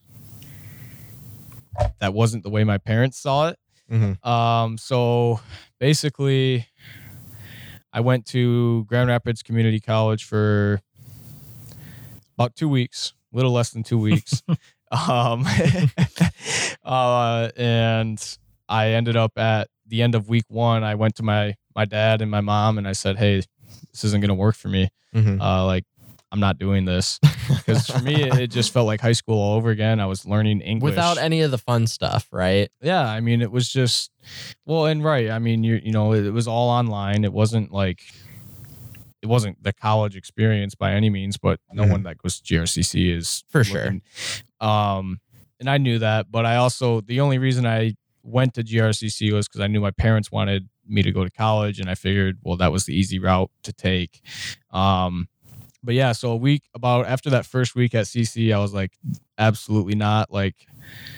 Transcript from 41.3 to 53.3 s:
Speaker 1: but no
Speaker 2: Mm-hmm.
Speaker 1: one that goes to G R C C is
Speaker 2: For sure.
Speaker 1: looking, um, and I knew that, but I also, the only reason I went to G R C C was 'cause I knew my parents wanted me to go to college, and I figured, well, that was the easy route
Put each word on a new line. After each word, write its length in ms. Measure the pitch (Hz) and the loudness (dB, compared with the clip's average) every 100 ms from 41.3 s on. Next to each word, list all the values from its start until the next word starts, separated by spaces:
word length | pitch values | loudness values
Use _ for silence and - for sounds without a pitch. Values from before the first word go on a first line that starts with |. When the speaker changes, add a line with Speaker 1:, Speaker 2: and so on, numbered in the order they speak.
| 98 | -2
Speaker 1:
but 240 | 95 85 _ | -2 -2 _
no 100 | 98 | 0
Speaker 2:
Mm-hmm. 80 | 104 | 2
Speaker 1:
one 100 | 90 | 2
that 140 | 92 80 | 0 -8
goes 200 | 90 - | -8 -8
to 40 | |
G 160 | - 82 | -4 -2
R 80 | 82 | -2
C 160 | - | -2
C 280 | 87 90 90 | -2 0 0
is 340 | 85 85 - - | 0 -4 -8 -2
Speaker 2:
For 140 | 156 | 0
sure. 200 | 107 98 | 0 0
Speaker 1:
looking, 180 | 55 95 - - - - - _ | -4 -6 -10 -12 -10 -10 -14 _
um, 600 | 110 107 104 98 95 90 _ _ _ _ | 0 0 0 -2 -6 -10 _ _ _ _
and 100 | 127 | 0
I 80 | 143 | 2
knew 200 | 135 117 | 2 2
that, 320 | 110 110 - | 2 0 -2
but 160 | 110 113 | -2 0
I 100 | 120 | 2
also, 440 | 127 - 127 113 | 2 0 0 -2
the 180 | 104 123 | -2 0
only 160 | 143 131 | 0 2
reason 280 | 131 123 120 | 0 0 0
I 280 | 113 113 104 _ _ | 0 0 -4 _ _
went 320 | - 120 131 | -4 0 0
to 80 | 120 | 0
G 180 | 113 113 | -2 2
R 120 | 110 | 2
C 140 | 107 107 | 0 -4
C 200 | - 107 | -4 0
was 140 | 104 101 | 0 -2
'cause 120 | - | -4
I 60 | 101 | -2
knew 140 | 107 | 0
my 100 | 101 | -2
parents 420 | 95 113 110 101 | 0 2 2 0
wanted 360 | 107 101 98 95 _ - | -4 -2 -2 -6 _ -6
me 160 | 104 | 0
to 100 | 98 | 0
go 100 | 95 | 0
to 60 | 92 | -4
college, 500 | - 110 107 104 98 | -2 0 0 -2 -4
and 100 | 92 | -6
I 40 | |
figured, 440 | 92 - 98 95 95 | -4 -2 0 0 -2
well, 140 | - 87 | -6 0
that 140 | 90 | 0
was 140 | 85 - | 0 -2
the 80 | |
easy 240 | 73 95 95 | 0 0 0
route 320 | 92 | 2